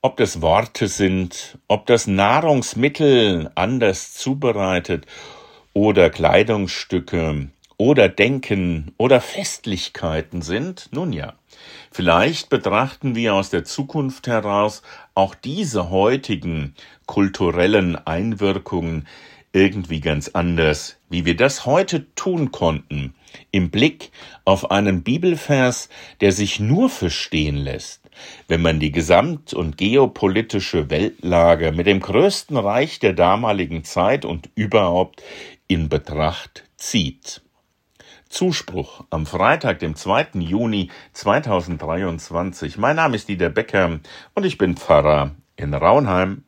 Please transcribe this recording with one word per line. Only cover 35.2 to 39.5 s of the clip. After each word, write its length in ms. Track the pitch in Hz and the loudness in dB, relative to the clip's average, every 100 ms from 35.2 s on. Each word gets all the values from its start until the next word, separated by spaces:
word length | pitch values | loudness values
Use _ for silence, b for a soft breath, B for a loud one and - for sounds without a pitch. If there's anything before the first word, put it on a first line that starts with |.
| B B B B _ | B B B B _
in 220 | 87 80 | -2 0
Betracht 760 | 73 - 76 78 82 - - _ _ | -4 -4 -4 -2 -4 -14 -20 _ _
zieht. 640 | - 113 135 - - - _ _ _ _ _ _ b b b | -4 -2 -2 -6 -18 -20 _ _ _ _ _ _ b b b
Zuspruch 760 | - 180 160 - 92 - - - | -2 -2 -2 -6 -8 -8 -12 -8
am 160 | 78 76 | -6 -4
Freitag, 540 | 87 113 | 0 2